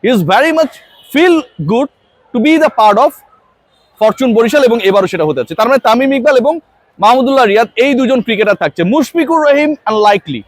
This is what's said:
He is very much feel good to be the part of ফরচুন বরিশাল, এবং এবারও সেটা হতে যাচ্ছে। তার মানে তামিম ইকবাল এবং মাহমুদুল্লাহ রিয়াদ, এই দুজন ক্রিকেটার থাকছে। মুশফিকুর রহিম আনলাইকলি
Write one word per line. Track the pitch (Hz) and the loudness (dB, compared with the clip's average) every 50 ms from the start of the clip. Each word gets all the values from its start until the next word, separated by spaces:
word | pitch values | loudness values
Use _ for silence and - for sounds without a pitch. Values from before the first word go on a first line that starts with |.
| - | -2
He | 214 254 | -2 -2
is | 214 175 147 180 | -2 0 0 0
very | 226 277 330 320 320 | 0 0 0 0 -2
much | 311 262 - - _ _ _ - - - - | -2 -4 -6 -16 _ _ _ -20 -20 -6 -2
feel | 277 330 370 349 320 269 - _ - 156 143 214 | 0 2 2 2 0 -2 -6 _ -10 -6 -4 -2
good | 233 285 277 _ _ _ _ _ _ _ _ _ | -2 -2 -4 _ _ _ _ _ _ _ _ _
to | 240 220 | 0 2
be | 302 320 320 311 | 2 2 2 2
the | 294 - - | 0 0 2
part | 220 214 202 214 262 | 2 2 2 2 0
of | - - - _ _ _ _ _ _ _ _ _ _ _ _ _ _ _ _ | 0 -2 -6 _ _ _ _ _ _ _ _ _ _ _ _ _ _ _ _
ফরচুন | 214 214 202 - 262 254 220 | -2 -2 0 0 -2 0 2
বরিশাল, | 226 226 233 247 294 277 240 | 2 0 2 2 2 2 2
এবং | 226 233 196 190 | 0 0 0 0
এবারও | 196 202 190 175 - | 0 0 0 -2 -2
সেটা | 180 160 151 | -4 -4 -4
হতে | 147 131 | -2 -4
যাচ্ছে। | 120 - 165 - | -6 -8 -4 -2
তার | 214 233 | 0 0
মানে | 269 262 - | 0 0 2
তামিম | 233 220 240 269 269 277 | 0 0 2 0 0 -2
ইকবাল | 269 226 294 285 254 220 | 0 0 2 0 2 0
এবং | 277 320 330 _ _ _ _ _ _ _ _ | 0 -4 -4 _ _ _ _ _ _ _ _
মাহমুদুল্লাহ | 185 208 240 262 262 254 269 262 247 | 0 2 2 2 0 0 2 2 2
রিয়াদ, | 214 196 214 233 - _ - 247 | 2 2 0 0 -2 _ -2 0
এই | 277 285 247 | 0 0 0
দুজন | 262 226 262 254 208 | 0 0 0 -2 -2
ক্রিকেটার | - 226 190 214 202 196 - 175 | -4 -2 -2 0 0 0 -2 -4
থাকছে। | 151 - - 170 180 233 | -8 -4 -4 -2 0 0
মুশফিকুর | 311 285 - - 339 320 262 330 330 302 | 0 -2 -2 -2 -4 -2 -2 -2 0 0
রহিম | 294 277 285 302 302 302 - _ - | 2 0 2 0 -2 -4 -6 _ -4
আনলাইকলি | 220 214 208 208 208 202 _ - 139 117 101 | -2 0 2 0 0 0 _ -8 -12 -12 -12